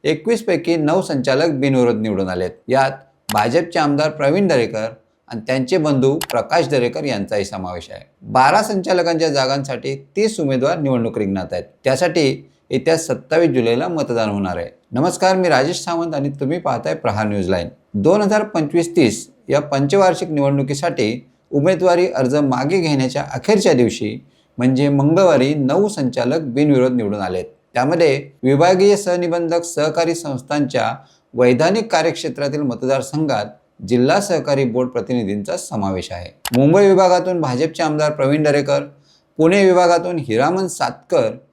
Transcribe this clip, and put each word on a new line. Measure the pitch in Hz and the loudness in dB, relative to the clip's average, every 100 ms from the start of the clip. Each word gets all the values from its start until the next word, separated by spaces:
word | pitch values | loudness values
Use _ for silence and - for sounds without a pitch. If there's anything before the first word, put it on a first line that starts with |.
एकवीस | 147 151 - 226 | -2 -2 -2 -2
पैकी | 220 170 - 170 | 0 -2 0 0
नऊ | 151 175 | 2 0
संचालक | - 143 127 131 165 | 0 -2 0 0 0
बिनविरोध | 139 139 131 120 107 | 0 0 2 2 0
निवडून | 110 95 92 | -2 -2 -4
आलेत. | 90 90 - - | -4 -6 -8 -2
यात | 131 135 139 _ _ - | 0 0 -4 _ _ -4
भाजपचे | 104 110 147 165 175 | 0 2 0 0 -2
आमदार | 147 143 151 | 0 0 -2
प्रवीण | 151 143 175 196 | 0 0 2 2
दरेकर | 139 110 110 113 113 _ _ _ | 2 0 -4 -8 -10 _ _ _
आणि | 117 110 | -12 -4
त्यांचे | 131 247 185 | -4 0 0
बंधू | 151 139 135 147 - | 2 2 2 0 -4
प्रकाश | 120 - 165 143 | -4 0 0 2
दरेकर | 139 120 135 | 0 0 -2
यांचाही | 147 107 98 107 | -4 -4 -2 -4
समावेश | 98 98 92 90 - | -4 -6 -10 -10 -14
आहे. | - - _ | -20 -20 _
बारा | - 123 135 190 | -2 4 4 4
संचालकांच्या | 214 196 180 180 170 165 160 | 2 -4 0 0 0 0 0
जागांसाठी | 139 131 139 139 123 135 139 - - | 0 0 -2 -4 -8 -8 -10 -8 -2
तीस | 214 214 | -2 0
उमेदवार | 147 131 139 170 | -2 0 0 0
निवडणूक | 139 127 113 107 | -2 0 -2 -2
रिंगणात | 101 95 87 | -2 -4 -4
आहेत. | 90 - _ | -8 -10 _
त्यासाठी | 131 131 180 175 139 139 - _ _ | -2 0 0 2 0 -2 -12 _ _
येत्या | 135 160 160 | -2 0 0
सत्तावीस | - 127 - 156 170 | -2 -6 -2 2 2
जुलैला | 131 117 120 180 | 2 0 0 -2
मतदान | 160 127 117 107 | -4 -2 -2 -2
होणार | 101 92 87 | -2 -4 -4
आहे. | 85 _ _ | -8 _ _
नमस्कार, | 120 170 170 190 190 | -2 -2 0 0 2
मी | 180 | 2
राजेश | 135 139 175 | 2 2 -4
सावंत | - 165 170 | -4 -4 -4
आणि | 151 139 | -4 -4
तुम्ही | 139 135 170 | -4 -4 -4
पाहताय | 160 120 156 | -4 -4 -4
प्रहार | 160 117 104 107 | -4 -2 -2 -2
न्यूज | 104 90 | -2 -2
लाईन. | 92 85 - _ | -2 -4 -12 _
दोन | 104 101 202 | 0 2 4
हजार | 202 214 | 2 0
पंचवीस | 208 - 147 170 165 170 | -2 -4 -2 -2 0 2
तीस | 120 107 - _ - | 2 0 -12 _ -2
या | 139 | -2
पंचवार्षिक | 147 139 143 196 190 165 170 | 0 -2 2 4 2 2 -4
निवडणुकीसाठी | 151 139 139 135 139 170 - 107 123 - _ _ | 0 0 0 -2 -4 -4 -2 -2 -2 -10 _ _
उमेदवारी | 143 147 185 180 175 180 | 0 0 2 2 4 2
अर्ज | - 127 | 0 0
मागे | 147 - 127 139 190 | 0 0 -2 0 0
घेण्याच्या | 160 143 131 143 147 | 0 0 0 -4 -6
अखेरच्या | 127 - 214 196 | -6 0 2 4
दिवशी | 131 117 - 107 120 _ _ _ - | 4 2 0 -8 -8 _ _ _ -2
म्हणजे | 127 131 143 | 0 2 2
मंगळवारी | 143 143 170 185 143 131 | 2 2 4 4 4 2
नऊ | 151 131 160 208 | 0 0 0 0
संचालक | 208 131 - 120 160 | 0 -4 -2 -2 -2
बिनविरोध | 147 120 147 135 127 | -2 0 2 4 2
निवडून | 123 104 104 | 0 -2 -4
आलेत. | 92 92 87 _ _ | -4 -6 -8 _ _
त्यामध्ये | 120 135 165 160 135 - _ | -2 0 2 2 2 -4 _
विभागीय | 127 139 170 185 202 196 | 2 4 4 6 4 4
सहनिबंधक | 180 175 175 170 165 170 | 0 -2 -2 -2 -2 -2
सहकारी | 170 - 151 156 165 | -4 -2 -2 0 -2
संस्थांच्या | 170 156 131 - 147 139 127 110 131 - _ _ | -2 -6 -8 -4 -4 -2 -2 -4 -6 -16 _ _
वैधानिक | 120 123 123 160 214 220 | 2 4 4 2 0 0
कार्यक्षेत्रातील | 165 160 165 156 127 143 147 | 0 0 -2 -8 -6 -4 -4
मतदारसंघात | 143 113 127 135 131 147 156 113 104 - _ _ 95 | -4 -4 -2 -2 -2 -4 -2 -2 -4 -14 _ _ -2
जिल्हा | 120 127 190 | 2 4 2
सहकारी | 196 165 131 139 | 0 -2 0 0
बोर्ड | 131 117 127 | 0 -2 -2
प्रतिनिधींचा | 123 101 123 101 104 98 180 | -4 -4 -4 -2 -4 -6 -8
समावेश | - 110 98 95 92 | -6 -6 -4 -4 -8
आहे. | 87 87 _ - 123 | -12 -14 _ -2 2
मुंबई | 139 180 202 | 4 6 6
विभागातून | 185 185 180 175 180 | 6 4 4 2 -2
भाजपचे | 147 123 156 160 | -2 -2 -2 -2
आमदार | 160 151 151 | -4 0 -2
प्रवीण | 151 135 151 | 0 0 2
दरेकर, | 151 143 139 143 143 - _ _ _ - | 2 2 0 -2 -2 -16 _ _ _ 2
पुणे | 160 202 | 4 6
विभागातून | 190 180 175 170 180 175 | 6 6 4 2 0 -6
हिरामन | 135 110 143 185 185 | -2 0 0 0 -4
सातकर | - 123 - _ 151 110 123 _ | -4 -6 -6 _ 0 0 -4 _